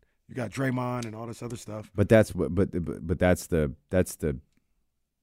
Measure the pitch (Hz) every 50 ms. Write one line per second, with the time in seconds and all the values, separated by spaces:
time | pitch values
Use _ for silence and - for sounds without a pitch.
0 | _ _ _ _ _ - - 127 117 101 - 135 139 131 123 127 123 123 123 123
1 | 117 110 107 110 117 113 113 - 120 117 120 110 - - 104 107 104 - - -
2 | 104 - 113 110 104 - - 87 82 65 87 95 95 - - 90 82 - - 50
3 | - 82 92 73 90 90 90 - - - 87 80 76 69 64 - _ - - 90
4 | 87 - - - - 78 69 64 - _ _ _ _ _ _ _ _ _ _ _
5 | _ _ _ _